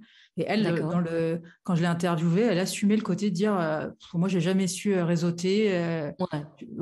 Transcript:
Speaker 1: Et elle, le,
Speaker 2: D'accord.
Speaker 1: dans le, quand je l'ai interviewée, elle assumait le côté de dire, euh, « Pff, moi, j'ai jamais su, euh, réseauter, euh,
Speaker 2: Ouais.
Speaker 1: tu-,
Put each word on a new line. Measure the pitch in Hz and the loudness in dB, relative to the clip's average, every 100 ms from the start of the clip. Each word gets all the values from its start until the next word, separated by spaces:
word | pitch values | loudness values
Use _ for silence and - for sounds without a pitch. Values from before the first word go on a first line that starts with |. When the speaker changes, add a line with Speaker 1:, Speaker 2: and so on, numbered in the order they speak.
| - - - - | -14 -20 -12 -6
Speaker 1:
Et | - | -2
elle, | 214 | 0
le, | 175 | 2
Speaker 2:
D'accord. | 165 156 | 0 0
Speaker 1:
dans | 175 | 0
le, | 165 165 165 165 - - | 0 0 -2 -4 -8 -12
quand | - 170 | -2 0
je | |
l'ai | 175 | 2
interviewée, | 170 175 170 170 175 | 0 0 2 2 2
elle | 233 175 | 2 2
assumait | 190 - 202 220 | -2 0 2 2
le | |
côté | 214 175 208 | 0 -2 -2
de | 170 | 0
dire, | 214 196 | 0 2
euh, « | 160 156 147 - | 0 -2 -6 -10
Pff, | - | -6
moi, | 170 190 | -2 0
j'ai | 185 | 2
jamais | 165 190 185 | 2 2 0
su, | - 208 | -2 0
euh, | 185 | 2
réseauter, | 165 170 170 170 180 208 214 | 2 2 0 0 0 2 2
euh, | 180 170 165 147 - | 0 0 -2 -4 -4
Speaker 2:
Ouais. | 180 151 151 - | -4 -4 -8 -14
Speaker 1:
tu-, | - - | -12 -6